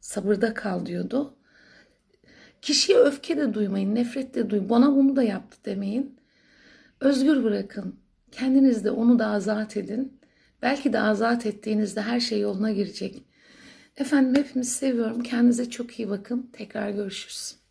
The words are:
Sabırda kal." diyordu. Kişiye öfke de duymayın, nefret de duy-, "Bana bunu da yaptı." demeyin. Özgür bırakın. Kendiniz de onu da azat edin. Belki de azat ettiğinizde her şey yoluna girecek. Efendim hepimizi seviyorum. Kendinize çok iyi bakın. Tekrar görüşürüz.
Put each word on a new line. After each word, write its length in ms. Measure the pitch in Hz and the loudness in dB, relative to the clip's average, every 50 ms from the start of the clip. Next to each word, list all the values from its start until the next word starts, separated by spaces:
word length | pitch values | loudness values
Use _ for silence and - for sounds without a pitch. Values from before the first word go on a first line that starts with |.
Sabırda 540 | - - - 208 185 196 208 196 220 226 220 | -14 -8 -8 -6 0 0 0 2 0 -2 -2
kal." 320 | - - 208 185 180 175 | -4 -6 -6 -6 -6 -6
diyordu. 500 | 175 175 175 180 185 - 262 285 - - _ _ _ _ _ _ _ _ - _ _ _ _ _ _ _ _ _ _ _ - - - _ _ - | -6 -6 -6 -6 -4 -4 -4 -6 -6 -10 _ _ _ _ _ _ _ _ -20 _ _ _ _ _ _ _ _ _ _ _ -20 -20 -20 _ _ -6
Kişiye 360 | - 294 - - - 392 480 | -2 0 0 2 4 6 6
öfke 380 | 494 294 277 - - - 339 | 6 4 2 -2 -4 -4 -2
de 180 | 294 302 254 202 | -2 -2 -2 0
duymayın, 400 | 208 208 196 190 196 196 196 208 | -2 -2 -2 -2 -2 -2 0 0
nefret 400 | 233 247 240 - 277 262 - - | 0 -2 -2 -4 -8 -8 -6 -4
de 160 | 247 233 196 | -4 -4 0
duy-, 180 | 202 208 190 190 | -2 -2 0 2
"Bana 280 | 226 240 247 285 277 | 4 4 6 6 6
bunu 200 | 269 277 269 277 | 6 4 4 4
da 60 | 269 254 | 2 0
yaptı." 360 | 220 196 190 - - - _ _ | 0 0 -4 -8 -14 -20 _ _
demeyin. 560 | 220 202 196 202 196 202 247 277 285 - _ _ _ _ _ _ _ _ _ _ - - - _ _ _ _ | -8 -6 -6 -6 -4 -4 -4 -6 -6 -10 _ _ _ _ _ _ _ _ _ _ -20 -20 -20 _ _ _ _
Özgür 440 | - 269 285 254 269 285 311 269 226 | 2 2 4 4 4 4 4 4 2
bırakın. 560 | 226 208 196 196 202 - - 190 180 180 - _ _ _ _ _ _ - | 0 0 -2 -4 -6 -10 -10 -10 -10 -12 -14 _ _ _ _ _ _ -12
Kendiniz 520 | - 247 262 262 269 269 269 240 214 190 | -6 -2 2 4 6 6 6 4 4 0
de 60 | 208 | -2
onu 280 | - - 226 240 247 233 | -2 2 4 4 4 4
da 80 | 226 | 4
azat 500 | 214 208 208 185 196 214 208 214 214 - | 2 0 -2 0 0 -2 -2 -4 -6 -6
edin. 440 | 208 190 190 202 226 269 269 - _ _ _ _ _ _ _ _ _ - | -8 -6 -6 -6 -6 -6 -6 -8 _ _ _ _ _ _ _ _ _ -2
Belki 300 | 240 277 285 - 277 214 | -2 -2 0 -2 0 0
de 80 | 220 | 2
azat 460 | 214 214 214 202 220 226 240 240 233 | 2 2 2 2 2 0 0 0 -2
ettiğinizde 540 | 214 208 - - 220 214 208 214 202 - 214 | -4 -6 -6 -4 -2 0 0 0 -2 -2 -4
her 200 | 208 214 240 240 | -4 -2 -2 -2
şey 200 | 240 233 226 208 | -2 -2 -2 -2
yoluna 320 | 202 208 202 190 208 220 214 | -2 -2 -2 -2 -2 -2 0
girecek. 520 | 190 202 180 - - - - - - - _ _ _ _ _ _ _ - - - - _ _ _ | -2 -2 -4 -4 -10 -10 -10 -10 -12 -20 _ _ _ _ _ _ _ -20 -20 -20 -20 _ _ _
Efendim 480 | - 277 269 302 277 269 254 247 277 285 | -8 -4 0 4 4 4 4 4 2 0
hepimizi 260 | - - 262 247 247 | 0 -2 -4 -4 -4
seviyorum. 520 | - - - 269 254 233 233 220 226 240 240 | -4 -2 -2 0 0 0 0 -2 -2 -4 -6
Kendinize 480 | - 247 240 240 240 240 240 247 240 | -4 0 4 4 4 4 4 0 -6
çok 280 | - - 240 240 - - | -6 -10 -10 -10 -8 -10
iyi 100 | 226 196 | -6 -6
bakın. 420 | 202 196 202 - 240 247 262 - - | -6 -6 -6 -6 -6 -6 -6 -8 -14
Tekrar 380 | - 214 202 - 214 208 202 | -16 -16 -10 -8 -6 -6 -4
görüşürüz. 680 | 202 202 208 196 185 - - - - - - - - _ _ _ | -4 -6 -6 -6 -8 -10 -12 -12 -12 -12 -12 -12 -14 _ _ _